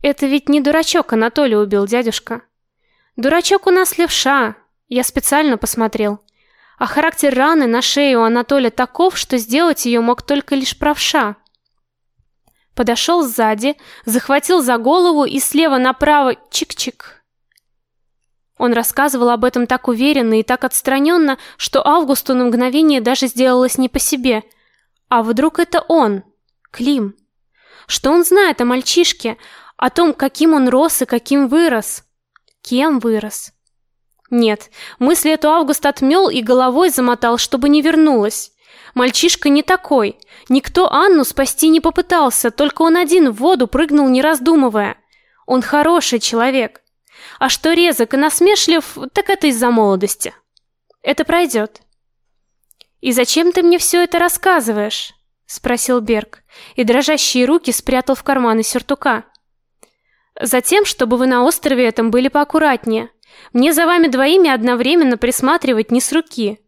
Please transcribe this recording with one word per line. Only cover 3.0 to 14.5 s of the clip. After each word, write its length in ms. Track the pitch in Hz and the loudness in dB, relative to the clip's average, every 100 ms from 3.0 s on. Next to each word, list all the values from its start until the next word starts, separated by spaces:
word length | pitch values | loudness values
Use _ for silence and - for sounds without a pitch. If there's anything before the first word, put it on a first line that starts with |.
| _ - | _ -4
"Дурачок 500 | 254 330 339 392 392 | 0 0 0 0 2
у 40 | |
нас 260 | 370 359 - | 2 0 -2
левша, 580 | 339 - 262 277 226 311 _ _ _ | -2 -2 0 0 -2 -6 _ _ _
я 160 | 247 | -4
специально 540 | 247 - - 285 311 233 | -2 -4 0 0 2 0
посмотрел. 640 | - - 226 220 208 208 _ _ _ _ _ _ | -4 -4 -4 -2 -4 -6 _ _ _ _ _ _
А 80 | 247 | -4
характер 500 | 294 320 - 285 254 | -2 -2 0 0 2
раны 320 | 285 330 247 | 2 2 0
на 140 | 233 | 0
шее 360 | - 277 285 240 | -2 0 2 2
у 40 | |
Анатолия 480 | 226 240 240 277 240 | 2 0 0 0 0
таков, 480 | - 247 - 359 - | -2 -6 0 0 0
что 200 | - 254 | -4 -4
сделать 480 | 220 262 339 294 247 | -2 0 0 0 -2
ее 160 | 233 | 0
мог 200 | 233 247 | 0 -2
только 340 | - 285 - 277 | -2 -4 -2 -4
лишь 240 | 262 - | -4 -2
правша". 560 | 294 294 - 302 214 208 _ _ _ _ _ _ _ _ _ _ _ _ _ | -2 -2 -2 -2 -2 -6 _ _ _ _ _ _ _ _ _ _ _ _ _
Подошел 480 | - 226 233 - 349 | -6 -2 -2 0 0
сзади, 520 | 277 220 220 214 262 294 - - - | -2 0 0 0 -4 -6 -14 -16 -6
захватил 560 | 233 - 277 - | -6 0 -2 2